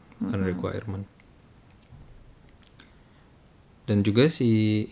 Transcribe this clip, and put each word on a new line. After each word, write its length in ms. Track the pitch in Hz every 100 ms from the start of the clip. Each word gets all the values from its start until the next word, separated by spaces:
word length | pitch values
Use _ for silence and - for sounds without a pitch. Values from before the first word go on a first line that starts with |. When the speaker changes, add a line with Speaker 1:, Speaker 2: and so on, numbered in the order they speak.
| - -
Speaker 1:
bukan 160 | 95 101
Speaker 2:
Mm-mm. 140 | 92
Speaker 1:
requirement. 540 | 90 92 98 101 95 101 - - - - - - - - - - - - - - - - - - - - - - _ - _ _ _
Dan 160 | - 104
juga 320 | 104 104 151
si 160 | - 120 110 107 107 107